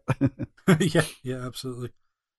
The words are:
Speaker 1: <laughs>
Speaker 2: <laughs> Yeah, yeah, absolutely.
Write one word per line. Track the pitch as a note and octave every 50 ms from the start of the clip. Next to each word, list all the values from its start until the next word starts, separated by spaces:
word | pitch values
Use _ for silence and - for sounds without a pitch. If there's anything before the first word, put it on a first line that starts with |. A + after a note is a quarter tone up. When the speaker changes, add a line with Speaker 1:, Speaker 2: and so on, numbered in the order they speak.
| - - C#3 -
Speaker 1:
<laughs> | C#3 C3+ - - - - _ _ - -
Speaker 2:
<laughs> | F3+ D#3
Yeah, | G3 D#3+ - E3+ D#3 - - - -
yeah, | B2+ B2+ B2+ B2+ B2+
absolutely. | A#2+ - - C3 B2 A#2+ B2 A#2 - _ _ _ _ _ _ _ _